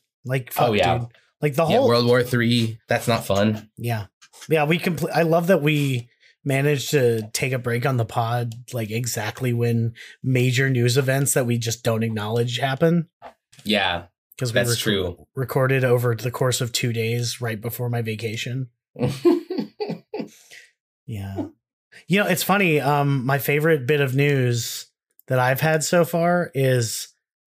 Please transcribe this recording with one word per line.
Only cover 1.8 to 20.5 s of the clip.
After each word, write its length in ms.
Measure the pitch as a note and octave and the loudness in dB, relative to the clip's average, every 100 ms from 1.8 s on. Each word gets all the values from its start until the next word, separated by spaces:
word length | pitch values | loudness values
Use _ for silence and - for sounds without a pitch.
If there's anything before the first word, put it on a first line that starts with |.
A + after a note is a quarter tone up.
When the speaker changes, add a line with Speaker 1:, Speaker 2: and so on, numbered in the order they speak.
| C4 | 4
Speaker 2:
World 180 | A#2+ A#2+ | 4 4
War 160 | B2 | 4
Three. 560 | B2 B2 A#2 A#2+ A2+ A2+ - | 4 2 2 2 2 -4 -4
That's 200 | A#2+ - | -2 0
not 160 | A2+ - | -2 0
fun. 420 | G2 G#2+ G#2+ - - | 2 2 0 -8 -10
Speaker 1:
Yeah. 300 | A#2+ A2+ G2 _ - - - | -6 -6 -8 _ -20 -20 -2
Yeah, 160 | D#3 | 0
we 140 | D3 E3+ | 2 0
compl-, 320 | G3 D3 E3 | 0 -4 -2
I 100 | D#3 | 0
love 260 | E3+ E3 E3+ | 2 2 4
that 120 | F3 | 2
we 480 | D3 D3+ C#3 B2+ A#2+ _ _ _ | 4 0 0 -2 -6 _ _ _
managed 460 | C#3 C3+ D3 C#3+ - | -2 0 2 0 0
to 360 | D3 A#2+ A2+ A2 | 2 4 2 -4
take 200 | - C3+ | -4 -4
a 60 | B2+ | -2
break 260 | A#2+ A#2+ | -2 -2
on 120 | C#3 B2+ | 0 0
the 80 | |
pod, 500 | A2+ B2 A2+ A#2+ A#2+ A#2 - | 0 -2 -2 -2 -4 -8 -10
like, 200 | A#2+ G#2+ | -8 -6
exactly 600 | A2+ A#2 A#2 G#2+ - B2+ | -6 -4 -6 -6 -4 -2
when 420 | A#2 A#2+ A#2 A#2 - - - | 0 0 0 0 -6 -20 -8
major 480 | C3 B2+ B2+ B2 C3+ | 0 2 2 2 0
news 260 | B2+ A#2+ C3 | 2 2 2
events 380 | C3 C3+ C#3 | 2 0 0
that 100 | D3 | 0
we 140 | A#2+ A#2+ | 0 -2
just 240 | A2+ A2 | -2 -2
don't 220 | A#2 A2 | -2 0
acknowledge 540 | A2+ G#2+ G#2 A#2+ B2 A#2+ | -2 -4 -4 -2 -2 -2
happen. 500 | C3+ C3+ E3 E3+ D#3 _ - _ _ - | -4 0 2 2 -2 _ -20 _ _ -16
Speaker 2:
Yeah, 400 | G#2 G#2 F#2 F2 - _ _ - | -2 0 0 -2 -8 _ _ -6
Speaker 1:
'Cause 140 | B2 | -2
we 20 | |
Speaker 2:
that's 160 | A2 A#2 | 0 0
Speaker 1:
rec- 80 | A#2 | 0
Speaker 2:
true. 480 | A2+ G2 F2+ E2+ - | 0 0 -2 -8 -12
Speaker 1:
recorded 500 | C3 B2+ C#3+ C3 C3+ | -8 -4 0 2 2
over 300 | B2+ B2 A#2+ | 2 2 2
the 160 | A2 B2 | -2 -4
course 300 | - B2+ A#2+ | -2 -2 0
of 100 | A#2+ | -2
two 200 | - B2 | -2 -4
days 480 | A2+ A2+ A#2+ A#2+ - | -2 -2 -2 -4 -6
right 200 | A#2+ G#2+ | -8 -6
before 280 | A#2 - B2 | -8 -6 -4
my 120 | A#2+ | -4
vacation. 680 | A2+ G#2+ A2+ A2+ B2+ C3 B2 _ _ - | -4 -6 -6 -6 -6 -6 -8 _ _ -4
Speaker 2:
<laughs> 140 | - - E4+ F4 - F#4 - - G#4+ - _ G4 - - _ | -4 2 2 2 -2 -8 -8 -8 -8 -8 _ -10 -10 -14 _